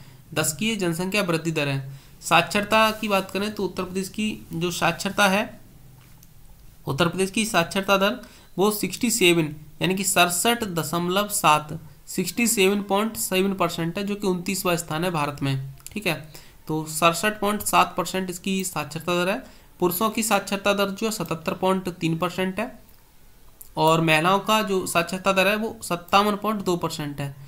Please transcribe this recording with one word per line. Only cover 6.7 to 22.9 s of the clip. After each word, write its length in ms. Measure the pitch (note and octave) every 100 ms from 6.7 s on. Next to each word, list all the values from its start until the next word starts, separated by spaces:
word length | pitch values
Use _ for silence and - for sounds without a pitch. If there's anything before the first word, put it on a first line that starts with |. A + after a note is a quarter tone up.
| - -
उत्तर 200 | C#3 E3+
प्रदेश 240 | E3+ F#3+
की 140 | G#3 G#3+
साक्षरता 520 | F#3 E3 G3 F#3+ G3
दर 280 | G3 B3 - - - -
वो 140 | G#3
सिक्सटी 400 | G#3 F#3 - A#3
सेवन 440 | - F3+ E3+ D#3 D3+ - -
यानी 140 | E3 F#3
कि 80 |
सड़सठ 600 | F#3+ - F3 - A3+ A#3
दशमलव 640 | A3 E3 C#3+ E3+ F3 F#3+ G#3
सात, 520 | - E3 D3+ D3+ D#3+ - - -
सिक्सटी 400 | - F#3 - A#3
सेवन 340 | - F#3+ G3+
पॉइंट 360 | G3+ G3 A3 A3
सेवन 360 | - F#3 G3
परसेंट 440 | F#3+ E3+ E3 E3 E3+
है, 80 | G3+
जो 100 | G3+
कि 120 | G3
उनतीसवाँ 480 | F#3 F3 F#3+ F#3 E3
स्थान 280 | E3 D#3
है 80 | F3+
भारत 260 | E3 D3 C#3
में। 320 | C#3 C3+ - - -
ठीक 160 | G#3+ G3
है, 260 | D3 - - - - -
तो 180 | D#3 D#3
सड़सठ 540 | D#3+ E3+ E3 G#3+ G#3
पॉइंट 220 | G3+ G#3
सात 320 | - F3 F3+ -
परसेंट 320 | E3+ F#3 F#3
इसकी 340 | F3 - F#3+
साक्षरता 600 | F#3 D#3+ C#3+ D#3+ E3+ F3 F3+
दर 60 |
है। 120 | A3+ - - - -
पुरुषों 300 | F3+ F3 A3
की 140 | A3
साक्षरता 500 | A3 G3+ F#3+ G3 G3+
दर 120 | G3+ G3
जो 200 | G3 A3+
है 60 |
सतहत्तर 420 | G#3+ E3 E3 -
पॉइंट 360 | F#3 F#3 F#3+ F#3
तीन 280 | E3+ D#3+ D#3+
परसेंट 420 | F3 E3+ F#3 F#3
है 280 | A#3+ - -